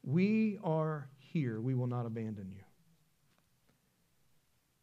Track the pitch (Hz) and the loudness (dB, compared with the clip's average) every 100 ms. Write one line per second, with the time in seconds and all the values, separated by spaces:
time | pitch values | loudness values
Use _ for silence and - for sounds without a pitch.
0 | - 156 196 220 220 196 175 160 156 151 | 2 4 4 4 2 0 0 0 0 -4
1 | 135 - - 170 127 110 123 127 127 123 | -8 -18 -6 -2 0 0 0 0 0 -2
2 | 117 113 110 107 95 98 98 _ _ _ | -2 -4 -4 -6 -10 -14 -20 _ _ _
3 | _ _ _ _ _ _ _ _ _ _ | _ _ _ _ _ _ _ _ _ _
4 | _ _ _ _ _ _ _ _ | _ _ _ _ _ _ _ _